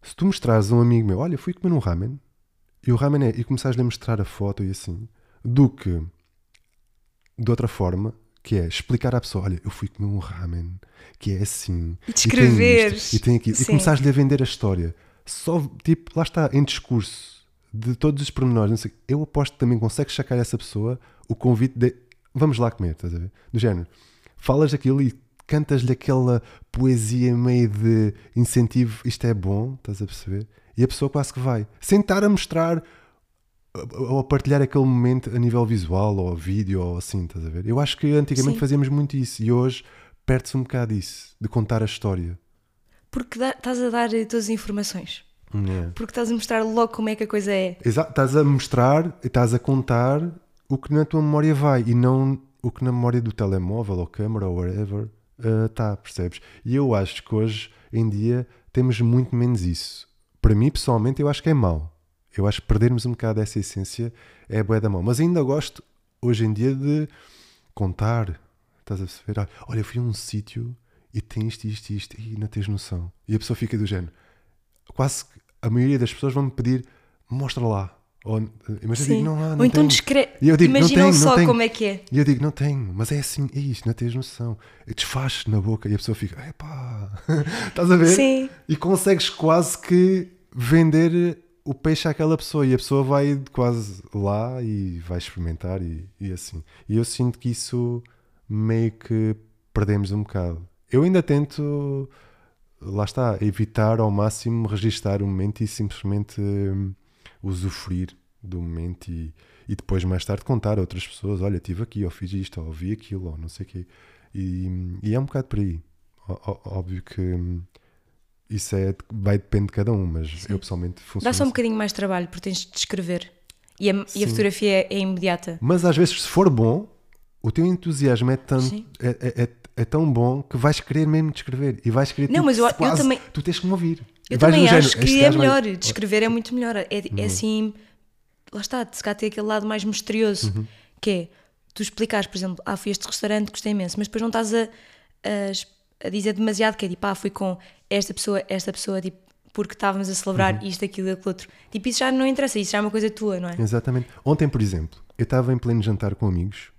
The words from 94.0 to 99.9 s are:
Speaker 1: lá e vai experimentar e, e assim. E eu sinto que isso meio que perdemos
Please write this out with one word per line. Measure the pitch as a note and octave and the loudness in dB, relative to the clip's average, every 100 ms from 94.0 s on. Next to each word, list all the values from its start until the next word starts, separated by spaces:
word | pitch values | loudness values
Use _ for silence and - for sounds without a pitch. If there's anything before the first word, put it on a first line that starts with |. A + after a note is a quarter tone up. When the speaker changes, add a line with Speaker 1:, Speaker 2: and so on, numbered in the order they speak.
| - | -10
Speaker 1:
lá | G#2 G2 G2+ A#2 B2+ | -4 -2 -2 -4 -6
e | A#2 G#2 F#2+ F2 | -6 -4 -4 -8
vai | E2 F2+ | -8 -8
experimentar | - - E2 E2 F2+ F#2+ | -8 -8 -6 -6 -6 -6
e, | F2 D#2+ F2+ _ | -6 -8 -12 _
e | G2+ | -10
assim. | F2+ - E2 - - - | -10 -12 -16 -16 -20 -2
E | G#2+ | 0
eu | |
sinto | A#2 - B2 A#2+ | 0 0 -2 -2
que | B2 | -6
isso | A#2 - B2 A#2+ A#2+ A#2+ _ _ _ _ | -6 -6 -4 -4 -6 -10 _ _ _ _
meio | G#2+ A2 A2+ A2+ | -2 0 2 0
que | G#2+ - A2 A2 G#2+ _ _ _ | -2 -4 -2 0 -2 _ _ _
perdemos | - G#2+ | -2 2